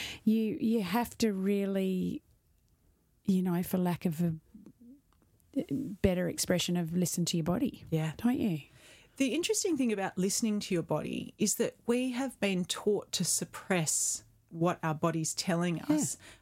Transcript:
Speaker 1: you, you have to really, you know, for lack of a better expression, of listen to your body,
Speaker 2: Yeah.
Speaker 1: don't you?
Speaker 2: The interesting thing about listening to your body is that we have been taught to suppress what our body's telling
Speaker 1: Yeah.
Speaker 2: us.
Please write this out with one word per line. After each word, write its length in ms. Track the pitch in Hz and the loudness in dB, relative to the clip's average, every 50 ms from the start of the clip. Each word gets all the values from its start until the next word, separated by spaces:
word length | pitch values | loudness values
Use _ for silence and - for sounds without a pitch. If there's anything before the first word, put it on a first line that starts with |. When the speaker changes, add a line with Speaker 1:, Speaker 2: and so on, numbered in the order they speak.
| - - - - - | -8 -8 -10 0 2
Speaker 1:
you, 320 | 220 220 226 220 214 - - | 2 2 4 2 0 -2 0
you 220 | - 220 226 233 | 2 2 2 2
have 340 | 190 170 190 247 233 - - - | 2 2 0 0 0 -2 -2 0
to 120 | 226 214 | 0 0
really, 920 | 196 190 190 202 202 202 196 196 196 196 190 190 185 185 180 180 - 302 - _ _ _ _ _ _ _ _ _ _ _ _ _ _ _ _ _ _ _ _ | 2 2 2 2 2 2 2 0 0 0 0 0 0 0 0 -2 -4 -6 -10 _ _ _ _ _ _ _ _ _ _ _ _ _ _ _ _ _ _ _ _
you 160 | - 190 185 | 2 2 2
know, 220 | 180 185 175 175 175 | 2 2 0 0 0
for 140 | - - | 0 0
lack 280 | 180 180 175 165 - - | 0 2 0 0 0 -2
of 140 | 180 151 160 | -2 0 0
a 120 | 175 170 160 160 - _ - - - - - _ 233 240 277 285 _ _ _ _ _ _ _ _ _ _ - 277 - - - - - 180 208 - | 0 0 0 -4 -8 _ -20 -20 -20 -20 -20 _ -20 -20 -20 -20 _ _ _ _ _ _ _ _ _ _ -6 -6 -4 -2 -4 -4 -4 -6 0 2
better 260 | - 196 180 180 180 | 2 4 4 2 0
expression, 480 | 160 - - - - 185 170 - - 175 | -2 -2 -2 0 2 2 2 2 0 0
of 180 | 175 170 156 170 | 0 -2 0 0
listen 300 | 180 175 - - 180 170 | 0 0 0 0 0 0
to 120 | - - | 0 0
your 60 | 165 151 | 0 0
body, 420 | 165 180 - 294 - - - - - | 0 0 0 0 -2 -4 -8 -6 -2
Speaker 2:
Yeah. 220 | 160 156 156 160 - | -2 0 0 -2 -4
Speaker 1:
don't 220 | - - 240 254 - | 0 0 0 2 2
you? 220 | 240 208 165 143 - - - - - - - - - _ _ | 0 0 -2 -2 -6 -12 -20 -20 -20 -20 -20 -20 -20 _ _
Speaker 2:
The 100 | - 269 247 220 | -2 0 0 0
interesting 420 | 320 349 - 427 - - 381 320 | 0 0 0 0 0 2 0 2
thing 140 | 254 262 226 | 2 2 0
about 260 | 214 196 190 - - | 0 0 -2 -4 -2
listening 420 | 185 180 202 - - 233 214 208 208 | -2 0 0 0 0 0 0 0 -2
to 120 | - - 190 | -2 0 -2
your 100 | 165 156 | -2 0
body 520 | - 156 151 - - - - - - - | 0 -2 -2 -2 -4 -6 -6 -8 -8 -4
is 180 | - 214 208 - | -2 0 0 2
that 200 | - 220 - - - _ | 0 -2 -2 -2 -4 _
we 260 | - 233 247 254 262 240 | 0 0 0 0 -2 -2
have 260 | 240 269 254 - - | -2 -4 -4 -4 -2
been 260 | 208 196 190 180 180 | -2 0 0 0 0
taught 460 | - - - - 208 208 175 - - - | -2 -4 -2 0 0 0 0 -2 -4 -4
to 100 | - 170 | -2 0
suppress 1000 | - - - 175 - - - - - 190 175 156 - - - - - - - - - _ _ _ _ | 0 0 -2 -2 -6 -10 -14 -2 0 0 2 2 0 0 0 0 -2 -2 -4 -8 -16 _ _ _ _
what 300 | 165 165 165 180 - - | -2 0 2 2 2 0
our 140 | - 160 156 | -2 -2 -2
body's 380 | 156 175 165 160 165 160 - - | 0 0 0 0 0 -2 -2 -4
telling 420 | - - 196 165 170 175 175 165 | -4 -2 0 0 0 0 0 -2
Speaker 1:
Yeah. 180 | 156 - 294 302 | -2 0 0 2
Speaker 2:
us. 220 | 302 208 - - - - - - - | 2 2 0 -4 -8 -14 -20 -20 -20